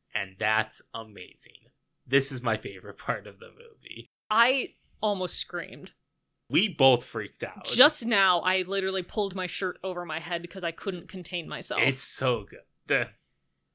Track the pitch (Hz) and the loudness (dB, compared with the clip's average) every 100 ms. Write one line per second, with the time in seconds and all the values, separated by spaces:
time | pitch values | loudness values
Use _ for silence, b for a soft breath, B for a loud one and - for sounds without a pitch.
0 | _ 107 95 95 107 110 107 - - 113 | _ -6 -6 -2 0 2 0 -6 -14 -12
1 | 110 101 90 - - - _ _ _ _ | -12 -14 -16 -16 -20 -20 _ _ _ _
2 | - 135 - 127 117 110 - 98 101 101 | 2 2 2 -2 0 0 -2 -12 -14 -10
3 | - 110 101 98 98 104 110 - - - | -6 -6 -6 -16 -18 -18 -20 -20 -18 -16
4 | 117 _ - 214 240 269 - _ _ _ | -16 _ 0 4 4 4 -2 _ _ _
5 | 214 190 180 - - 175 - 151 - _ | -2 0 -2 -4 -6 -8 -8 -12 -16 _
6 | _ _ _ _ - 143 214 - 131 123 | _ _ _ _ -2 0 2 6 8 8
7 | - 113 104 - 101 92 - 220 285 - | 2 -8 -8 -8 -10 -6 0 6 6 6
8 | 233 208 190 175 - 190 180 196 190 190 | 0 4 6 4 2 0 0 -2 -2 -2
9 | 175 - 196 185 180 - 185 - 190 175 | -4 -2 -2 -2 -6 -4 -4 -4 -6 -6
10 | 175 156 170 175 170 190 165 170 208 180 | -6 -6 -4 -6 -6 -6 -6 -4 -6 -6
11 | 175 185 175 175 156 143 - - 131 131 | -8 -12 -8 -8 -6 -8 -4 0 2 0
12 | - - 131 117 101 - - _ - 139 | -4 -2 0 0 -4 -16 -20 _ 0 0
13 | 117 - _ _ _ _ _ | 0 -8 _ _ _ _ _